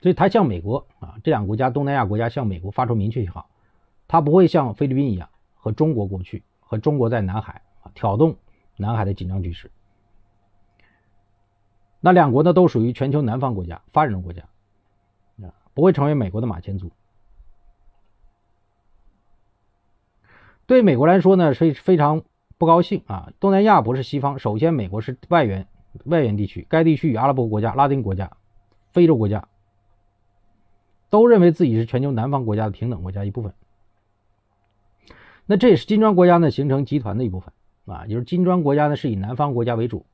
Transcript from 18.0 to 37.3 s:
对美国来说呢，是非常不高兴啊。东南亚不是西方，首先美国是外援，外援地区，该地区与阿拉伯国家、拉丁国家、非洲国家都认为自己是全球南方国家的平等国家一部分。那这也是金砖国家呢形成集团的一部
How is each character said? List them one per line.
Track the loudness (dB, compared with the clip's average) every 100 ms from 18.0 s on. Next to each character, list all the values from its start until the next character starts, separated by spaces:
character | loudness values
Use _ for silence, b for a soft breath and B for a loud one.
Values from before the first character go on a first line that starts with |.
| _ _ _ _ _ _ _ _ _ _ _ _ _ _ _ _ _ _ _ _ _ _ b b b b _
对 | 4
美 | 4 4
国 | 4
来 | 4
说 | 4 4
呢， | 2
是 | 2 0
非 | 0 0 2
常 | 2 -2 -6 _ _ _
不 | 4
高 | 4
兴 | 2 -4 -8
啊。 | -14 -14 -4
东 | 0
南 | 2
亚 | 4 2
不 | 2 -4
是 |
西 | -4 -6
方， | -6 -4
首 | -6 -2
先 | 0
美 | 0 -4
国 | -8
是 | -10 -14 -2
外 | 0 0
援， | -4 -10 _ _ -18
外 | -4 -2
援 | 0 -2
地 | -6
区， | -8 -4
该 | 0
地 | 2 2
区 | 0
与 | 0
阿 | 0
拉 |
伯 | 0 -2
国 | -2
家、 | -4
拉 | 0 0
丁 | 0
国 | -4
家、 | -6 -8 _ _ _ _ _ _
非 | 2 4
洲 | 4
国 | 0
家 | -4 -8 _ _ _ _ _ _ _ _ _ _ _ _ _ _ _ _
都 | 4 6
认 | 6
为 | 6
自 | 4
己 | 0 0
是 | 0
全 | -2
球 | -2
南 | -2 -2
方 | -4
国 | -2 -2
家 | -4
的 |
平 | -6 -8
等 | -8
国 | -8
家 | -8
一 | -8
部 | -8
分。 | -10 -14 _ _ _ _ _ _ _ _ _ _ _ _ _ _ b b b b -4
那 | 2
这 | 4
也 | 4
是 | 2
金 | 2
砖 | 4 4
国 | 4
家 | 6
呢 | 2
形 | 0 -2
成 | -2 -2
集 | -4
团 | -4 -4
的 |
一 |
部 | -4